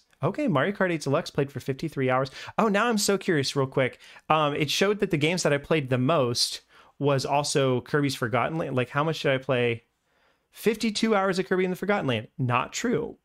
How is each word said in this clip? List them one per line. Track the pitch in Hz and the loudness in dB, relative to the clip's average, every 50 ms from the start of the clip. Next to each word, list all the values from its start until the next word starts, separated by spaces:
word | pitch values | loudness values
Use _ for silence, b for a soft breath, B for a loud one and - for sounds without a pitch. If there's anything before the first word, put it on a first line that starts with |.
| - _ _ _ | -14 _ _ _
okay, | 135 170 - 302 302 | -4 -4 -2 -2 -2
Mario | 240 151 131 147 196 | 0 2 2 0 0
Kart | 202 - 185 180 | 0 0 0 0
eight | 170 156 | 0 -2
Deluxe | - 139 135 170 180 - | 0 0 0 0 -2 -2
played | - 156 143 143 | -2 -2 -2 -2
for | - - | -4 -6
fifty-three | - - 135 - 165 156 - 139 131 127 | -6 -6 -6 -4 -6 -6 -4 -2 0 2
hours. | 127 131 135 - B B B B B - | 2 2 0 -2 B B B B B 0
Oh, | 214 220 | 0 2
now | 190 202 226 | 2 2 2
I'm | 240 226 208 | 2 0 0
so | - - 196 190 | 2 2 0 0
curious, | - 202 165 143 135 - - | 0 0 0 2 0 0 0
real | 143 135 | 0 -2
quick. | 135 - 143 131 120 - B B B B B B - | 0 0 0 0 0 -2 B B B B B B 0
Um, | 156 156 151 143 143 | 2 2 2 0 0
it | - 151 139 | -2 -2 -2
showed | - - 196 202 214 202 | 0 2 2 2 2 0
that | 202 190 | 0 0
the | 170 | 0
games | 143 147 160 185 175 | 0 2 0 0 0
that | - 156 | 2 2
I | 143 139 | 0 0
played | - - 165 156 135 123 | 0 0 0 0 2 0
the | 131 123 | 0 0
most | 127 139 170 151 127 120 117 - - - - - b b b b b b b - | 2 2 2 2 2 0 0 -2 -2 -4 -4 -10 b b b b b b b -2
was | 139 143 139 131 139 | 0 2 2 2 0
also | 147 139 147 143 - - 139 135 131 127 123 | 0 0 0 0 0 2 2 2 4 2 0
Kirby's | 123 - - 147 143 139 135 | 0 0 0 2 2 0 0
Forgotten | - 131 110 123 117 123 147 160 165 | -2 -2 0 0 0 0 0 -2 -4
Land. | 175 139 135 | -4 -2 -2
Like, | 127 120 - | -2 -2 -2
how | - 143 | -2 -2
much | 151 165 156 - | -2 -2 -4 -2
did | - 147 | 0 0
I | 131 131 | 0 0
play? | 131 - 131 123 120 120 117 113 - _ _ _ _ _ _ _ _ _ _ _ _ _ | 0 0 0 2 2 0 -2 -4 -8 _ _ _ _ _ _ _ _ _ _ _ _ _
Fifty-two | _ - - 208 233 226 226 226 208 - 220 226 214 | _ -2 -2 0 0 2 -2 -2 0 0 2 2 2
hours | 196 190 196 175 185 | 2 2 2 0 -2
of | 180 - | -2 0
Kirby | 185 185 185 | 0 0 0
in | 185 | 0
the | 185 | -2
Forgotten | - 196 190 208 196 - | -2 -2 -2 -2 0 0
Land. | 135 117 107 123 - _ - | 0 -2 -2 -4 -8 _ -4
Not | 131 123 123 123 147 - | 0 0 2 0 0 -2
true, | - - - 247 208 160 - - - - | -6 -4 -2 0 0 0 -2 -6 -10 -14